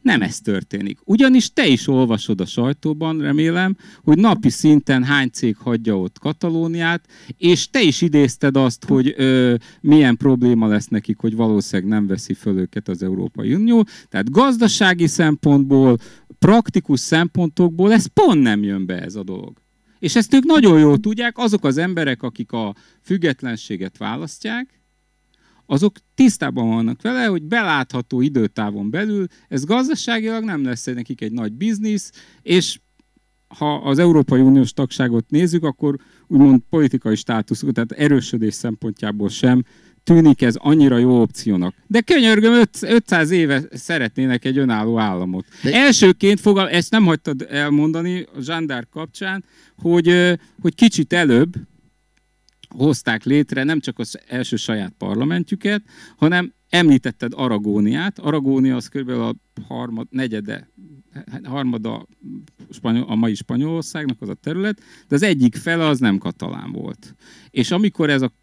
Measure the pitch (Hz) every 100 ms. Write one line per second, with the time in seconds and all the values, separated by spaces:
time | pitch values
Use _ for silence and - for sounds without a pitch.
0 | 262 160 180 117 - 98 - 101 101 -
1 | - 214 269 254 - - 226 127 - 131
2 | 127 110 - 104 90 - 123 143 156 151
3 | 160 160 143 143 160 175 185 190 - -
4 | - 151 220 190 143 - 151 151 - 131
5 | 127 143 131 - 120 104 - 117 113 98
6 | 92 _ 143 156 175 165 165 165 165 170
7 | _ - - - 170 175 - 269 247 -
8 | 175 147 139 - 139 135 131 - - 135
9 | 131 - 131 131 127 120 - _ - 151
10 | 135 117 143 127 123 120 110 104 - 110
11 | - 107 117 110 113 107 98 101 92 107
12 | 101 95 - 95 - 95 92 - 104 90
13 | 95 95 90 - 107 156 226 233 208 -
14 | _ - 110 147 269 240 226 - 196 175
15 | 165 - 160 147 151 143 135 139 135 117
16 | - - _ - - 226 226 202 - 135
17 | - 160 175 - 170 - 175 165 196 220
18 | - - 392 170 123 104 104 98 92 90
19 | 87 104 92 92 - - _ _ _ _
20 | 165 233 220 269 262 311 226 160 151 143
21 | 214 214 240 233 240 202 147 135 175 175
22 | 147 123 127 - 117 117 107 101 _ _
23 | - 185 165 127 131 110 - 98 92 _
24 | 104 120 160 - 220 226 254 _ _ _
25 | _ _ _ _ _ _ _ 139 202 -
26 | _ - 262 - 143 127 113 113 113 120
27 | 220 254 233 180 151 233 202 147 127 127
28 | 117 127 135 135 104 - 107 104 101 139
29 | 214 208 185 _ _ 135 143 233 262 320
30 | - 226 220 226 220 165 131 120 - 123
31 | 113 123 110 117 110 117 202 214 214 208
32 | - _ _ _ - 175 - - _ _
33 | _ _ _ _ _ - 151 147 143 135
34 | 175 156 139 131 131 135 120 - 131 -
35 | 127 117 110 147 175 170 156 131 151 143
36 | _ _ _ 135 139 131 - 170 143 131
37 | 117 110 - 117 104 113 - 120 117 -
38 | 147 139 - 120 110 - 123 110 117 101
39 | 107 104 101 - 131 127 120 _ _ _
40 | - 170 160 131 123 113 143 156 139 123
41 | 123 123 110 - - 95 90 - _ 214
42 | 226 339 226 214 220 240 220 - - 233
43 | - 175 156 180 160 139 156 131 - 165
44 | 117 - 131 123 131 131 135 110 107 113
45 | 107 92 90 92 - - - 202 277 226
46 | 190 185 196 202 208 196 190 170 170 226
47 | 190 156 - 135 - 143 147 147 156 165
48 | 170 180 - - 131 165 160 127 117 -
49 | 156 - 190 190 - _ _ _ 170 175
50 | 165 175 180 175 _ _ 175 - 226 -
51 | 160 175 160 120 165 - - _ _ _
52 | _ _ _ _ _ _ _ 127 139 143
53 | - 110 120 143 147 - 135 160 139 -
54 | 113 - _ 123 123 117 - 110 95 -
55 | 98 101 139 175 170 202 196 208 - _
56 | - _ 151 180 180 _ _ 175 170 135
57 | 131 113 120 123 131 107 104 104 104 135
58 | 185 - 160 151 135 135 131 127 - 139
59 | 127 123 113 - _ - - 123 120 113
60 | 117 127 131 110 104 107 - _ 190 143
61 | _ 139 - 123 - 135 131 117 110 113
62 | 113 _ - 101 - _ - - 117 113
63 | 127 110 117 104 - 123 151 165 156 160
64 | 151 117 107 101 - 170 202 202 _ -
65 | _ 143 202 160 123 - 170 165 156 135
66 | 120 98 85 87 85 87 - - - -
67 | - - _ - _ - 120 175 208 -
68 | 151 139 127 _